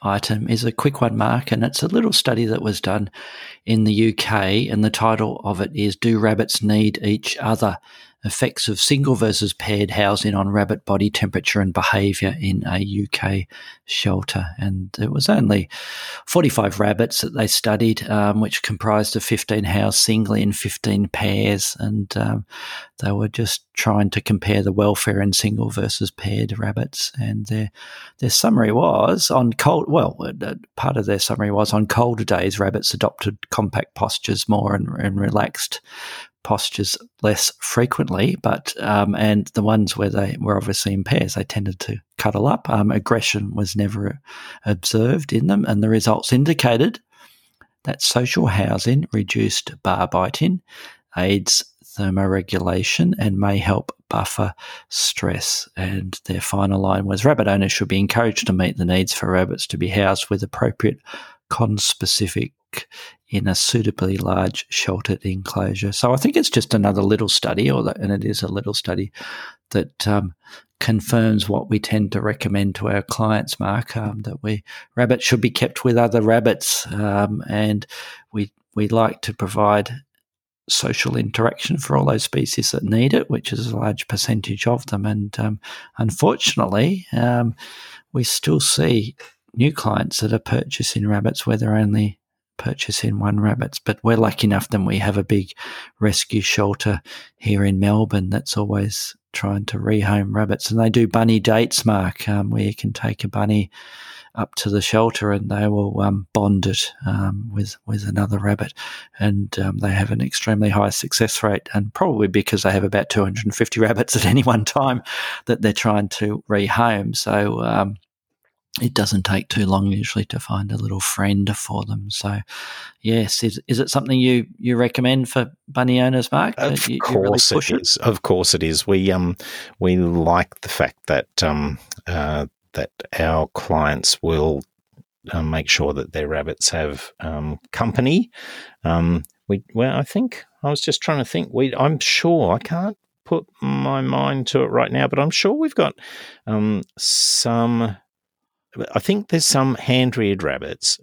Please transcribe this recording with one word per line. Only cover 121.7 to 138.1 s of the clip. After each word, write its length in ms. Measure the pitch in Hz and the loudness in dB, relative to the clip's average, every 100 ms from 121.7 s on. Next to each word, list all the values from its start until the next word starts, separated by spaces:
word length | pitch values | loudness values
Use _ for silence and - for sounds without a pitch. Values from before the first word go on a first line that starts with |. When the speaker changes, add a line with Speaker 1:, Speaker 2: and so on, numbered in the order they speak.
| 107 | -6
Speaker 1:
them. 260 | 107 104 101 | -4 -6 -6
So, 300 | - 101 101 - - - - - _ | -6 -4 -6 -8 -14 -14 -14 -18 _
yes, 420 | 107 113 107 - | 0 2 2 0
is, 160 | 113 - - | -2 -4 -4
is 120 | 120 | -2
it 100 | 135 | 0
something 280 | 143 120 131 | 0 2 2
you, 280 | 127 123 - - | 4 4 0 -6
you 200 | 120 120 | -2 2
recommend 500 | 120 - 127 131 123 | 2 2 2 2 0
for 240 | 131 120 - - | -2 -2 -8 -8
bunny 320 | 139 127 123 | -2 2 4
owners, 320 | 127 131 117 | 4 2 0
Mark, 220 | 143 226 233 | 0 0 -2
Speaker 2:
Of 120 | 143 | -2
Speaker 1:
that 180 | 143 - | 0 -2
you, 80 | 120 | -2
you 60 | - 120 | 0 2
really 100 | 98 | 2
Speaker 2:
course 220 | 101 - | 4 4
it 40 | 101 | 2
Speaker 1:
push 160 | - | 0
it? 100 | - | -2
Speaker 2:
is. 160 | - - | 0 0
Of 240 | 120 104 | 2 0
course 320 | - 90 90 | 2 2 4
it 100 | 82 | 2
is. 220 | 80 78 - | 0 -2 2
We, 260 | 98 95 | 2 4
um, 240 | 90 87 90 - - - - | 2 0 -2 -8 -14 -16 0
we 180 | 92 92 | 2 4
like 640 | 87 85 82 87 90 - | 4 4 4 4 2 -6
the 80 | - | -10
fact 380 | - 67 - - | -2 -2 -2 -2
that, 360 | 71 - - | -2 0 -2
um, 360 | 82 76 73 71 - - - | 0 0 -2 -6 -12 -16 -6
uh, 380 | 85 76 76 71 _ _ | -4 -2 -4 -6 _ _
that 180 | - - - - - | -8 -8 -10 -12 -2
our 300 | 80 80 78 | 2 2 0
clients 760 | - - 78 73 71 - - | -4 -2 0 2 0 0 0
will, 400 | 80 80 78 73 - _ _ - - _ - | 0 2 2 0 -6 _ _ -20 -20 _ -8
uh, 80 | 87 | -4
make 260 | 78 80 76 | -2 -2 0
sure 240 | - 73 | 0 0
that 220 | 71 - | -2 -6
their 140 | - 73 | -6 -4
rabbits 420 | 78 76 - - | -4 -6 -2 -2
have, 420 | 82 76 69 - _ | 0 -4 -6 -12 _
um, 400 | 80 76 76 76 - | -8 -6 -6 -8 -10
company. 580 | - 117 - 127 | -4 -2 2 4